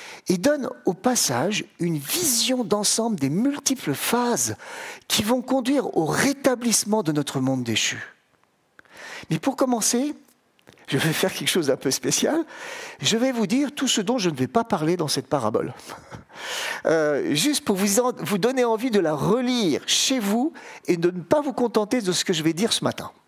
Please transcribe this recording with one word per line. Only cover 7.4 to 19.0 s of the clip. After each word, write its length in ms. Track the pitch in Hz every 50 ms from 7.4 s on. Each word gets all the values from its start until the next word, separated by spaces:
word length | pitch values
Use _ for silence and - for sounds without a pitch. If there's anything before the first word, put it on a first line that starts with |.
| 131 131 135 131 120
déchu. 520 | 117 110 98 - - - 107 - - - _ _ _ _ _ _ _ _ _ _ _ _ _ - _ - - - - - - - -
Mais 80 | 160 151
pour 180 | - 277 254
commencer, 600 | - 277 254 247 220 - - 240 240 277 294 294 - - _ _ _ _ _ _ _ _ - - _ - -
je 100 | 143 135
vais 160 | - 160 151
faire 200 | - - 190 -
quelque 140 | - 151 135
chose 200 | - 190 156 135
d'un 100 | 123 -
peu 140 | - 143
spécial. 520 | 131 - - 139 - - - - 277 330 320 - - - - - - - - - - -
Je 180 | - 131 202 226
vais 140 | 247 269
vous 160 | 254 233 214 160
dire 260 | 214 277 294 247 -
tout 140 | - 269 240
ce 140 | - 233
dont 160 | 190 190 254 254
je 120 | 185 175
ne 60 | 151
vais 120 | 127 131 123
pas 160 | - 226 226
parler 340 | - 208 160 156 156 180 165
dans 100 | 151 143
cette 200 | - 143 120 -
parabole. 460 | 151 139 113 107 117 - - - - -
<laughs> 40 | - - - - - - - - - _ - - - - - - - - - - -
Euh, 480 | - 160 160 151 151 147 127 78 82 135
juste 300 | 151 190 294 285 - -
pour 140 | - 202 180
vous 220 | 202 208 196 233
en, 100 | 240 247 - -
vous 180 | 165 147 202 185
donner 280 | 180 240 262 254 247
envie 260 | 233 226 208 233 262
de 80 | 208
la 140 | 202